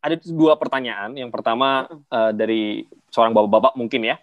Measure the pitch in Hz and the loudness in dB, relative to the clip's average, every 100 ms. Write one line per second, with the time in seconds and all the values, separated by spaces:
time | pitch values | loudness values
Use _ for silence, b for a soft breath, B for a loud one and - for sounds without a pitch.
0 | 151 165 170 165 156 151 139 135 123 101 | -4 -6 -6 2 4 4 0 -4 -6 -8
1 | 101 139 123 113 113 113 135 135 131 160 | -10 -10 -10 -6 -4 0 2 0 -2 -14
2 | 143 135 113 107 110 113 107 107 110 - | _ 0 0 0 -2 0 -2 -6 -10 -20
3 | _ - 113 110 107 107 104 131 120 131 | _ 0 4 4 4 4 2 0 -4 -4
4 | 113 151 | -4 -6